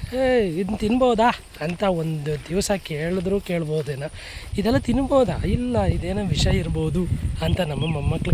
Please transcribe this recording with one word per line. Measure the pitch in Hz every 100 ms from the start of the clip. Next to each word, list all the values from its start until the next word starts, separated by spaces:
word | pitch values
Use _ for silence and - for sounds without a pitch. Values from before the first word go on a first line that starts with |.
| - 254
"ಏ, | 262 247 196
ಇದನ್ನ | 160 196 214
ತಿನ್ಬೋದಾ?" | 208 247 254 220 233 - - -
ಅಂತ | 156 175
ಒಂದು | 202 170 160 156 147 147
ದಿವಸ | - 185 196
ಕೇಳಿದ್ರು | 196 - 147 165 185 185 202
ಕೇಳ್ಬೋದೇನೋ. | 185 175 151 156 143 135 156 - - - - -
"ಇದೆಲ್ಲ | 202 269
ತಿನ್ಬೋದಾ?" | - 240 262 277 247 247 180
"ಇಲ್ಲ, | 240 247 226
ಇದೇನೋ | 185 170 175 202
ವಿಷ | 190 147 185
ಇರ್ಬೋದು" | 190 165 160 156 165 170 - - -
ಅಂತ | 160 175
ನಮ್ಮ | 160 135 165
ಮೊಮ್ಮಕ್ಳ | 151 139 160 -